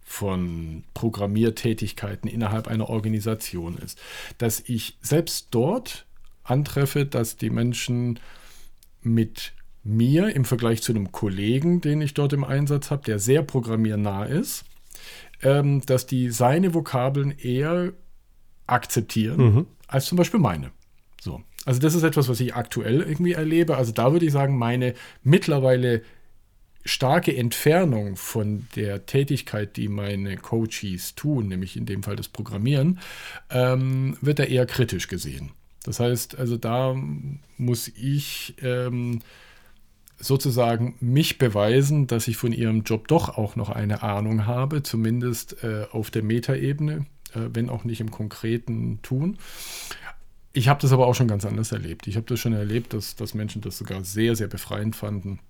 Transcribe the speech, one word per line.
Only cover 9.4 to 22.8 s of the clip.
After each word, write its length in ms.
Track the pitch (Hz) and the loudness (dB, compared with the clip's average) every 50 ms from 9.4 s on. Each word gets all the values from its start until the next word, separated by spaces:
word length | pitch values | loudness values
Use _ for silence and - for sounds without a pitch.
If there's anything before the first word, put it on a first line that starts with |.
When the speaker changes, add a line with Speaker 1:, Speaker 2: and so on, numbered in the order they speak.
| - - - - - - - - - | -12 -12 -12 -14 -16 -16 -18 -12 -4
Speaker 1:
mir 520 | 104 107 113 117 127 143 160 190 220 208 | 0 4 4 6 6 6 6 4 4 4
im 80 | 139 127 | 2 2
Vergleich 360 | - 131 117 117 117 117 110 - | 2 2 2 2 2 2 2 0
zu 80 | - | 0
einem 200 | 117 110 101 92 - | 0 0 0 -2 -4
Kollegen, 680 | - - 104 95 95 101 107 120 135 147 170 175 175 | -2 -2 -2 0 0 2 2 2 4 4 4 2 4
den 220 | - 151 147 151 | 2 2 0 2
ich 120 | 151 143 - | 0 0 0
dort 200 | - 143 143 143 | 0 0 2 2
im 100 | 139 135 | 0 0
Einsatz 480 | 135 135 139 147 139 147 139 139 - | 0 0 0 2 2 2 0 0 -2
habe, 120 | 151 139 - | -4 -4 -2
der 120 | - 110 104 | -2 -2 0
sehr 260 | 98 117 135 160 151 | 4 4 4 4 4
programmiernah 840 | - - 135 113 113 110 110 110 110 107 104 104 104 98 95 101 | 2 -2 -2 0 0 0 2 2 2 2 0 0 0 -2 -2 -4
ist, 400 | 117 127 160 254 - - - - - - - - - - - - - - - - - - - | -2 -2 -2 -2 -2 -6 -10 -10 -14 -20 -20 -20 -20 -20 -18 -18 -18 -18 -18 -20 -20 -18 0
ähm, 400 | - 131 139 143 147 143 143 139 131 | 4 4 6 6 4 4 2 2 2
dass 200 | - 131 127 - | 2 2 2 2
die 240 | - - 127 123 123 | 0 0 0 0 0
seine 420 | 117 110 123 120 135 170 190 190 160 | 2 4 4 4 6 6 4 4 2
Vokabeln 580 | 165 - - - 131 120 131 139 143 139 139 | 0 -2 0 0 0 0 2 0 0 0 -2
eher 640 | 143 - - 123 123 127 143 156 170 180 180 180 180 - - - - - _ _ _ - - - - - - - | -4 -4 -4 -2 0 0 0 0 0 0 0 -2 -6 -10 -18 -20 -20 -20 _ _ _ -20 -20 -20 -20 -16 -2 0
akzeptieren 680 | - 120 - - - 123 113 - - 113 110 110 139 - 127 117 101 | 0 0 2 0 -2 -2 -2 0 0 0 0 0 4 6 6 8 8
Speaker 2:
Mhm. 120 | 123 175 - - _ - - | 6 4 2 -8 _ -14 -2
Speaker 1:
als 180 | - 135 135 | -2 -2 0
zum 120 | - - 180 | 2 2 2
Beispiel 220 | 175 175 - 233 | 2 4 4 2
meine. 300 | 160 110 87 78 67 65 - - - _ _ - _ _ - - | 4 4 2 -2 -6 -10 -12 -18 -20 _ _ -20 _ _ -20 -12
So. 200 | - - 80 - - - - - - | -10 -10 -10 -10 -12 -16 -18 -12 -2
Also 140 | - 127 127 | 0 0 4
das 160 | 139 160 156 | 4 4 4
ist 80 | 175 156 | 4 2
etwas, 240 | 160 151 160 139 120 | 4 4 4 2 2
was 120 | 123 113 | 2 0
ich 140 | 127 120 - | 0 -2 -2
aktuell 460 | - 113 - - 123 | -4 -6 -4 -4 -4